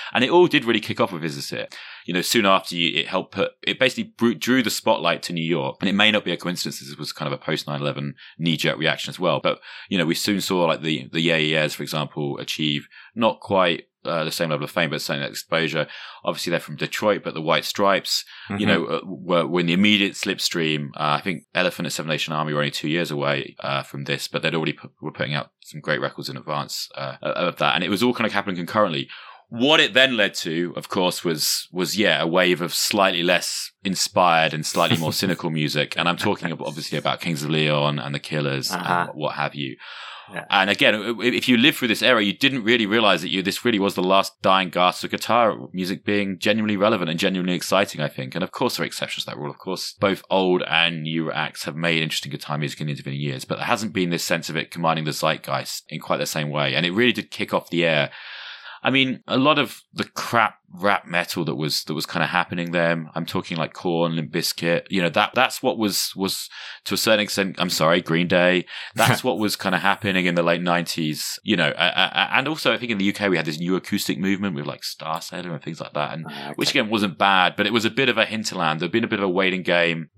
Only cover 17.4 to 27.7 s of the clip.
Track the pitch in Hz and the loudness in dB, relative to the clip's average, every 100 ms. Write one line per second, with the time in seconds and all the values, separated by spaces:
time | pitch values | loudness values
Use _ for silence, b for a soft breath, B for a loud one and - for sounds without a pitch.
17.4 | 80 78 - - 98 92 - - - B | 2 2 0 2 4 4 2 -4 -4 B
18.4 | B 101 107 85 71 78 95 80 87 87 | B -2 2 2 0 -4 -6 -8 0 2
19.4 | 76 87 85 87 104 104 98 - 101 - | 4 2 2 4 6 6 2 0 -4 -2
20.4 | - 87 80 76 71 - 76 73 98 82 | -2 0 0 0 -4 -4 0 0 -2 -6
21.4 | - - 90 - 80 - 78 76 - 78 | -4 0 0 0 -6 -6 -4 -4 -2 -4
22.4 | 78 73 71 - 76 82 78 73 71 69 | -2 0 -2 -2 -2 0 0 -2 0 0
23.4 | 55 - 69 69 - 69 69 69 - 76 | -4 -8 -4 -4 -6 -8 -6 -6 -4 -4
24.4 | 80 80 78 - - _ 78 - 64 71 | -2 -2 -2 -6 -12 _ -10 -6 -4 -4
25.4 | - _ - 76 80 69 67 - - 67 | -6 _ -20 -10 -4 -4 -4 -6 -12 -10
26.4 | 65 73 69 - - 67 67 65 73 - | -6 -6 -6 -8 -10 -10 -10 -8 -6 -2
27.4 | 87 - 76 | -2 0 2